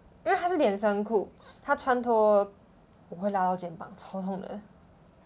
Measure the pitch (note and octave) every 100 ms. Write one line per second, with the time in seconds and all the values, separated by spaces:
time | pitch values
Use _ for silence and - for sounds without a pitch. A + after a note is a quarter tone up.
0 | - - D#4+ F#4 F4 F4+ B3 G3+ G#3 G3+
1 | G#3 A3 - - - - - - C4 B3
2 | A#3+ A3+ G#3+ G3+ G3+ - - _ _ _
3 | - F3 G3+ G3 F#3 F3+ F3 E3 - F#3+
4 | - F#3+ F#3+ F#3+ - G#3 - - - _
5 | _ _